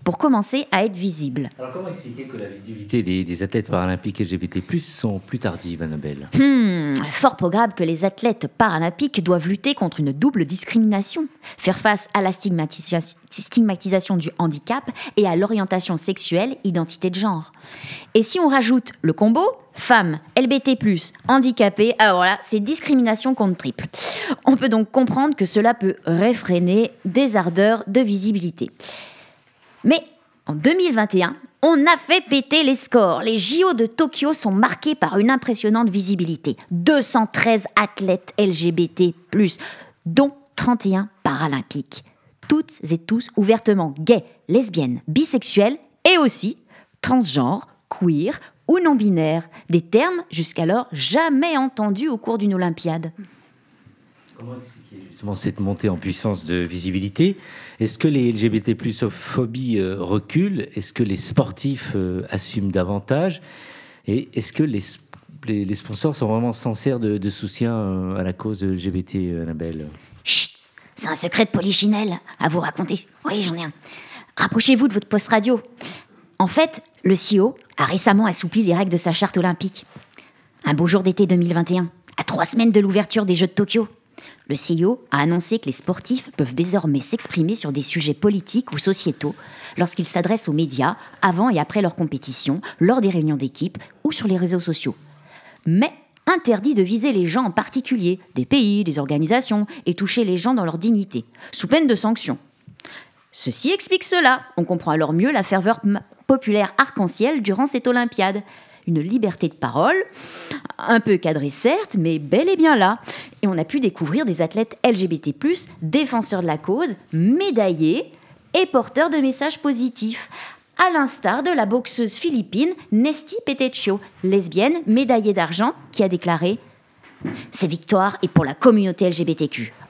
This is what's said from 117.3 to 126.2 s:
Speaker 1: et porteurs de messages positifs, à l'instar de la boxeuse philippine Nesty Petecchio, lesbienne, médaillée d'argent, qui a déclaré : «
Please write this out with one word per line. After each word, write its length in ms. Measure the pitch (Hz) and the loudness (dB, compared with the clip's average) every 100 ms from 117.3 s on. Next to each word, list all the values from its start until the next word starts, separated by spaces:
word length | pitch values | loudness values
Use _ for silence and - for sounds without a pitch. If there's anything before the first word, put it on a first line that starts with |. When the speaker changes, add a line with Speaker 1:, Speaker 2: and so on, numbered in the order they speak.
| 294 392 233 196 165 156 226 - - _ - _ | 2 2 2 0 2 0 0 -4 -14 _ -20 _
Speaker 1:
et 120 | 339 370 | 0 2
porteurs 440 | 262 226 - 330 | 2 0 0 2
de 80 | 302 | 2
messages 420 | 269 262 285 311 | 0 0 -4 -2
positifs, 720 | 294 240 247 - 220 233 - - - - _ - | -2 0 -2 -4 -6 -6 -12 -16 -18 -20 _ 0
à 140 | 359 | 2
l'instar 520 | 330 269 - 185 233 | 2 0 -2 -2 0
de 80 | 311 | 0
la 140 | 320 214 | 0 2
boxeuse 500 | 240 240 - 226 - | 0 -2 -4 -4 -2
philippine 540 | 339 269 196 196 320 359 - | -2 -2 -2 0 -2 -2 -2
Nesty 440 | 214 277 302 - 427 - | 2 2 0 -6 -8 -4
Petecchio, 540 | 269 262 - - 202 - - | -2 -2 -2 -4 -4 -4 -6
lesbienne, 580 | 185 196 175 160 240 339 285 | 2 2 2 0 2 2 2
médaillée 480 | 226 262 240 208 | 2 4 2 2
d'argent, 400 | 190 165 165 226 - - | 0 0 0 -2 -2 -10
qui 120 | - | 0
a 60 | 196 | 0
déclaré : « 500 | 175 | 0